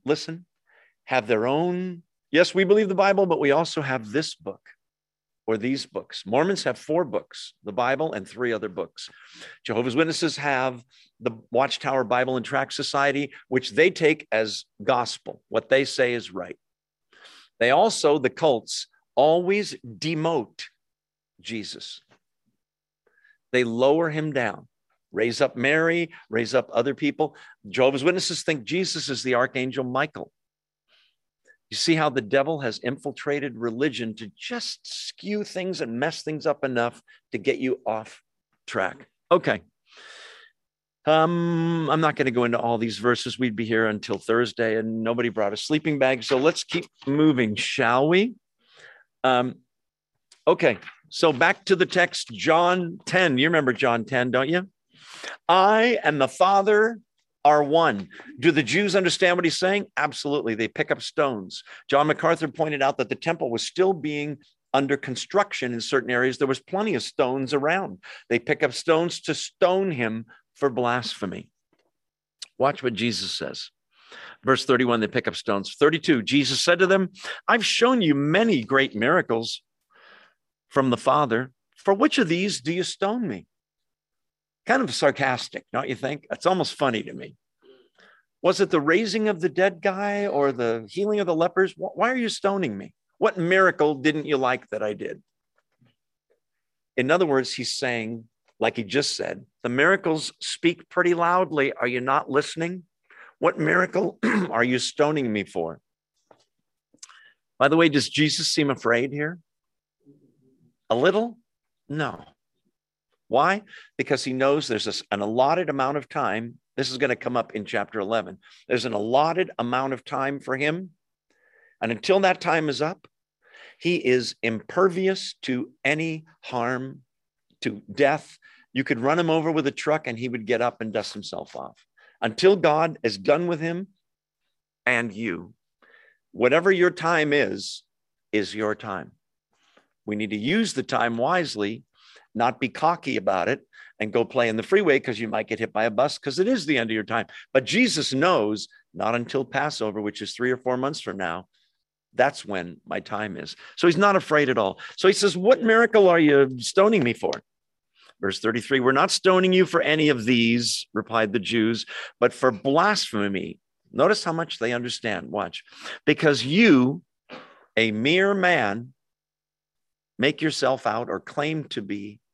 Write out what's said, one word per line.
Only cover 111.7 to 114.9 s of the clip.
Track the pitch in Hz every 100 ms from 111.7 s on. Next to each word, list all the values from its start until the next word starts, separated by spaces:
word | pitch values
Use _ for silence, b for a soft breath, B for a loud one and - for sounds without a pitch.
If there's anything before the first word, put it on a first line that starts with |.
| _ -
No. | 147 139 85 80 _ _ _ _ _ _ _ _ _ -
Why? | 123 160 196 208 B B -
Because | 131 135
he | -
knows | 127 135 147 143
there's | 110
a | 107